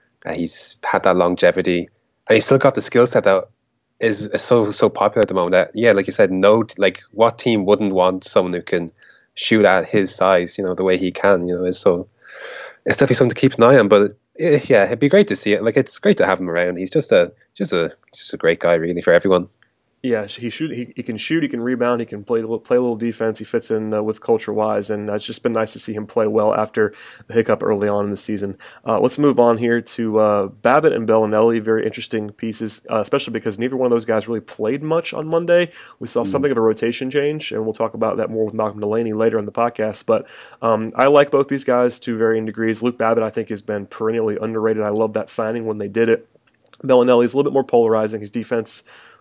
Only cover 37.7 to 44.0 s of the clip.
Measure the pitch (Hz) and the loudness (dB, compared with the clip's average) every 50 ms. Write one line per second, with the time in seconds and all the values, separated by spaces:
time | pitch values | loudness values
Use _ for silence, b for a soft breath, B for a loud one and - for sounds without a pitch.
37.7 | 107 - 113 107 - 110 113 107 92 95 107 - 113 110 110 107 107 110 110 107 | -4 -4 -4 -6 -4 -2 -2 -2 -2 -2 -4 -4 -4 -4 -4 -4 -2 -4 -4 -4
38.7 | 101 104 104 104 107 117 117 110 107 107 110 113 113 110 104 104 - 117 117 117 | -4 -6 -4 -4 -2 -2 -2 -2 -2 0 0 0 0 0 -4 -6 -4 -2 -2 -2
39.7 | - - 107 107 101 - - - 113 107 - B B B B B B B B 113 | -2 -4 -4 -6 -6 -6 -2 0 0 0 -2 B B B B B B B B 0
40.7 | 110 107 110 117 - - 131 139 147 143 143 147 - 139 139 - 139 135 135 - | 2 2 0 -2 0 2 4 6 6 6 4 4 2 0 0 0 -4 -4 -2 0
41.7 | 123 123 123 123 120 - - 123 117 110 113 113 113 110 110 110 101 113 113 113 | 0 2 2 0 -2 -4 -8 -6 -2 0 0 2 2 0 -2 -4 -6 -4 -2 -2
42.7 | 110 107 113 123 120 - 113 113 113 117 113 110 - 117 110 - 110 101 - - | -2 -2 -2 -4 -2 0 0 0 2 0 0 -2 -2 -6 -6 -6 -8 -10 -8 -6
43.7 | 107 104 98 - - - | -6 -6 -8 -10 -10 -6